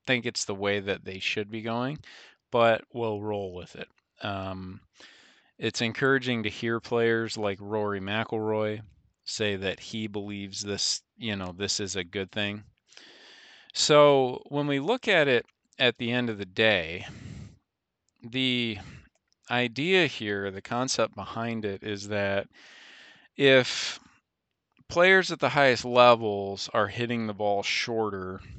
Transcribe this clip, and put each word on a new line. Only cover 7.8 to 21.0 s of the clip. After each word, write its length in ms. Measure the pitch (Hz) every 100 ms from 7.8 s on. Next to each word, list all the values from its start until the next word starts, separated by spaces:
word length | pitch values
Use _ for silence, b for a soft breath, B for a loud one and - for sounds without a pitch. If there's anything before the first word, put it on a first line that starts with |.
| 104 101
McIlroy 800 | 95 107 113 110 107 107 107 107 107 _ _ _ -
say 320 | - 107 98
that 220 | 95 -
he 280 | - 113 107
believes 540 | 101 101 101 98 101
this, 400 | 101 98 - - _ -
you 180 | 113 101
know, 180 | 90 87
this 240 | 101 -
is 160 | 98 92
a 80 |
good 280 | 85 98 95
thing. 320 | 107 101 104 104 _ _ B B B B B B B B
So 680 | - - 147 147 139 127 - -
when 200 | 147 147
we 120 | 139
look 280 | 156 254 233
at 200 | 180 139
it 180 | 120 - _ _ -
at 200 | 123 -
the 140 | 117
end 180 | 123 120
of 80 | 104
the 80 | 95
day, 600 | 95 110 98 80 55 - B B B B B _ _ _ _ _ _
the 540 | 120 127 131 123 117 104 B B B _ _ _ -
idea 560 | 120 123 117 165 190 151
here, 420 | - 107 101 98
the 120 | 95
concept 520 | - 123 131 -